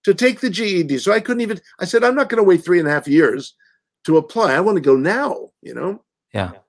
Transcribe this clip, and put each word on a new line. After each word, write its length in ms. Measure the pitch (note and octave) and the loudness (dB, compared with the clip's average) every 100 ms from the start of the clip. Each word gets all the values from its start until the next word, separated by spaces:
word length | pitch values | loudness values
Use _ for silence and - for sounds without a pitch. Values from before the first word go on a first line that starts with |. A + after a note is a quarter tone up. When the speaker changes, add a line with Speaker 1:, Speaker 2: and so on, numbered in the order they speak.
Speaker 1:
to 100 | - | -2
take 280 | F#3+ B3 - | 2 0 0
the 80 | B3+ | -4
G 300 | F3+ G#3+ F#3 | -4 -4 -2
E 40 | |
D. 140 | D3+ C3+ | -2 -2
So 140 | F#3+ | 0
I 80 | A3 | 0
couldn't 200 | A3 A#3+ | 0 -4
even, 200 | A3+ F#3+ _ - | -4 -8 _ -12
I 60 | F3+ | -2
said, 180 | A#3 | 0
"I'm 120 | A#3+ C4 | 2 0
not 120 | C4+ | 0
gonna 140 | A3+ | 2
wait 220 | G3+ E3+ F3 | 4 4 2
three 140 | F3+ | 0
and 80 | D3+ | 2
a 40 | |
half 160 | D3 C#3+ | -2 2
years 480 | D3+ C#3 B2 - _ _ _ _ _ - | 4 4 0 -8 _ _ _ _ _ 0
to 120 | D#3+ | 2
apply. 360 | D#3 A3+ G#3 | 2 0 0
I 60 | E3 | 2
wanna 220 | G3 G3 | 0 0
go 140 | C#3 C3+ | 2 2
now," 560 | D3 A#3 C#4+ - - _ | 2 -2 -4 -6 -14 _
you 120 | - | -16
know? 300 | A#2+ E3 G#3+ _ _ _ | -10 -10 -10 _ _ _
Speaker 2:
Yeah. 180 | G#2+ F2+ F#2 | -8 -8 -10